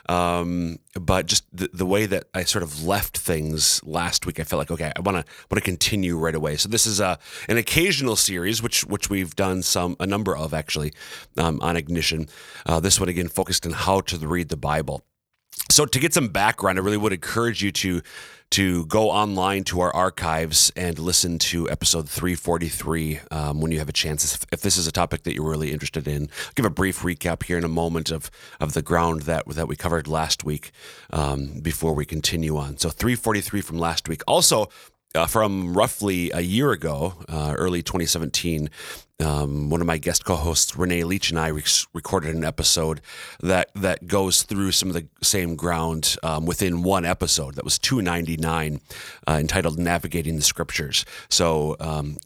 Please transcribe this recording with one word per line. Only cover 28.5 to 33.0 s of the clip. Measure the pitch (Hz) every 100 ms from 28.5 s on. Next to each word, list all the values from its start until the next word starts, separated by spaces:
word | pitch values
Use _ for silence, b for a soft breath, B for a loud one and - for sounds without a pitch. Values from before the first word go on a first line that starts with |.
| B
of | 76
the | 73
ground | 73 85 85 80
that, | 73 78 -
that | 73 80
we |
covered | - 85 82 71
last | 80 78 -
week, | 76 76 - B B B B
um, | - 71 69 69 -
before | 78 76 80
we | 76
continue | 73 78 - 85 78 76
on. | 71 71
So | 85
three | -